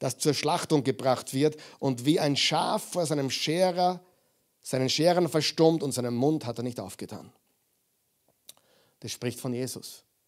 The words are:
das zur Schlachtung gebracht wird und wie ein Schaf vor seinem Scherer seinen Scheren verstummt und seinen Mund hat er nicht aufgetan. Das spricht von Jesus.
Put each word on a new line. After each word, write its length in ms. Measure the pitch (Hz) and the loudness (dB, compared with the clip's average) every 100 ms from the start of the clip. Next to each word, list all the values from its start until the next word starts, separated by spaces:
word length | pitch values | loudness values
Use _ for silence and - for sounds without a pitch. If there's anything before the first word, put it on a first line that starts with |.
das 180 | 139 - | -6 -2
zur 160 | 156 | 0
Schlachtung 480 | 139 147 170 - 156 | 0 0 -2 2 2
gebracht 500 | 131 123 127 123 - | 2 0 2 0 0
wird 240 | 135 147 156 - - | 0 2 0 -10 -4
und 260 | 139 123 | -2 0
wie 140 | 123 170 | 2 2
ein 180 | 151 139 | 2 2
Schaf 460 | - 156 175 208 | 0 0 0 -2
vor 240 | - - 160 | -4 -4 -2
seinem 240 | 151 135 | -2 -2
Scherer 760 | - - 160 185 175 180 180 - _ _ _ _ _ - | -2 -2 2 2 2 0 0 -8 _ _ _ _ _ -6
seinen 220 | 131 131 | -2 0
Scheren 400 | - 160 175 170 | 4 4 4 2
verstummt 520 | 156 - - 160 165 | 2 0 4 4 4
und 100 | 143 | 0
seinen 220 | 123 123 | -4 -2
Mund 300 | 120 135 156 | 0 2 0
hat 140 | 123 113 | -4 -6
er 40 | |
nicht 160 | 123 120 | -6 -8
aufgetan. 540 | 95 - 98 107 - _ _ _ _ _ _ _ _ _ _ _ - - _ _ _ _ | -10 -12 -12 -12 -16 _ _ _ _ _ _ _ _ _ _ _ -20 -20 _ _ _ _
Das 100 | - | -14
spricht 300 | - 123 120 | -8 -8 -6
von 140 | 135 | -6
Jesus. 500 | 120 131 - - - _ _ | -6 -6 -10 -16 -20 _ _